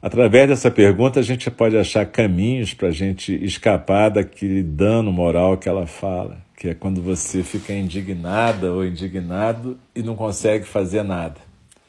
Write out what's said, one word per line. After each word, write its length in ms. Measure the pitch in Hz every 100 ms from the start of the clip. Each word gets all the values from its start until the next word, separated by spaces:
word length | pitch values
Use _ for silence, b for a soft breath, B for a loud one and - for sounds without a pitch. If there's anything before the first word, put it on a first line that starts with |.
Através 460 | - 117 117 117 139
dessa 220 | 131 123
pergunta, 500 | 117 101 95 131 135
a 20 |
gente 280 | 113 127 -
pode 260 | - 113 110
achar 260 | 92 107
caminhos 680 | 98 - 110 90 107 131 104
pra 160 | - 92
gente 420 | 80 95 95 - 95
escapar 680 | 98 85 113 92 - 98 107
daquele 520 | 101 87 - 98 98
dano 480 | 85 76 98 113 110
moral 460 | 90 87 85 92 95
que 120 | 95
ela 180 | 95 82
fala, 520 | - 98 90 92 87 - _
que 120 | 87
é 60 |
quando 260 | 82 95 92
você 420 | 87 90 - 95
fica 300 | 90 104 -
indignada 1000 | 101 92 92 95 92 85 104 117 104 90
ou 120 | 90
indignado 920 | 92 87 95 95 87 92 110 117 123 127 _
e 80 | -
não 120 | 113
consegue 500 | 107 110 95 110 107
fazer 380 | 98 107 92 104
nada. 340 | 98 90 82 76 - _ _ b